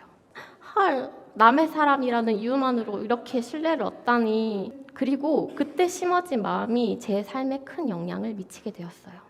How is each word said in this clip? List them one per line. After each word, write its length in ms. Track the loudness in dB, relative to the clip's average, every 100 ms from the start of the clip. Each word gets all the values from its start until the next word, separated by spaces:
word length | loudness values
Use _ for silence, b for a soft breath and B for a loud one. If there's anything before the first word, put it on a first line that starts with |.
| -20 _ _ B B B -4 2
헐, 360 | 2 2 -4 -12 -4 6
남해 320 | 8 8 2
사람이라는 680 | 2 4 4 2 0 2 0
이유만으로 680 | 0 0 2 0 -2 -4
이렇게 380 | -2 -2 -2 -4
신뢰를 420 | -4 -4 -2 0 -2
얻다니. 1000 | -4 0 2 2 0 0 -4 -6 -10 -12
그리고 580 | -4 -2 0 2 0 0 -2
그때 320 | -2 2 0
심어진 540 | 0 0 0 0 -2
마음이 560 | 0 -2 0 0 0 -2
제 240 | -2 -2
삶에 360 | -2 -4 -4 -4 -8
큰 240 | -6 -4
영향을 460 | -4 -4 -6 -6 -8
미치게 360 | -12 -12 -12
되었어요. 440 | -12 -14 -16 -20 -20